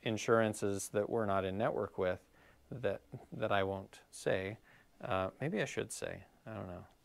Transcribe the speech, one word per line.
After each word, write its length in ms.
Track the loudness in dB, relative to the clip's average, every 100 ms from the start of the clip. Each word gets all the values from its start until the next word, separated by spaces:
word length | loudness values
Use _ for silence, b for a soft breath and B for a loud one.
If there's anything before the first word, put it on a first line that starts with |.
insurances 880 | -2 0 6 6 6 2 0 0 0
that 200 | 0 2
we're 160 | 2 2
not 180 | 2
in 140 | 2 0
network 400 | 0 0 -2 0
with 220 | 0 0 -6 b b b -12
that, 300 | -4 -2 -2 -6 -16 -12
that 180 | -4 0
I 120 | 2
won't 360 | 2 -2 -6 -16 -20
say. 460 | -6 0 0 0 -6 b b b -10
Uh, 260 | -2 0 0 -2
maybe 200 | -2 -2
I 40 | -2
should 260 | -4 -6
say, 320 | -4 -6 -8 -14 -18 -12
I 60 |
don't 140 | -8 -8
know, 180 | -10 -14 -20